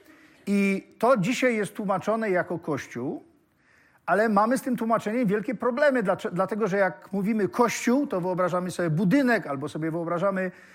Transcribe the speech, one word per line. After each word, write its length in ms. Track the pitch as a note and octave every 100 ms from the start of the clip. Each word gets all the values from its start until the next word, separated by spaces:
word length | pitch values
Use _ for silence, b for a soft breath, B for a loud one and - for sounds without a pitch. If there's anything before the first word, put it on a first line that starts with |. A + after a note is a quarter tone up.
| b b b b -
I 400 | G3+ G3 G3 - -
to 180 | A3+ C4
dzisiaj 400 | F3 B3+ B3+ A3
jest 180 | G3
tłumaczone 560 | - G3 F#3+ - A3 A3
jako 280 | F3+ E3+ E3+
Kościół, 640 | - C3+ - A#2+ C3 C#4 - _ _ b b b b b -
ale 220 | F#3 A3+
mamy 300 | G3+ A3 C4
z 40 |
tym 140 | - A#3+
tłumaczeniem 500 | A3+ A3+ G#3 A#3 A3+
wielkie 280 | G#3 A#3+
problemy, 480 | A#3+ A#3+ B3 D4+ C4
dlacze-, 280 | G3+ F3+ G#3+
dlatego 340 | F3+ F#3+ G#3+ G#3+
że 100 | G3
jak 360 | F#3 - -
mówimy 360 | G3 G3 A3 F#3+
Kościół, 580 | - A#3 - - B3+ D4
to 140 | F#3
wyobrażamy 500 | F3+ F3+ F3+ F3+ F3+
sobie 200 | E3 F3
budynek 560 | D3+ G3 C#4+ B3+ A3 D3
albo 220 | C#3 D3
sobie 220 | E3 D#3+
wyobrażamy, 600 | E3 E3 F3 G3 F#3+ F#3 B B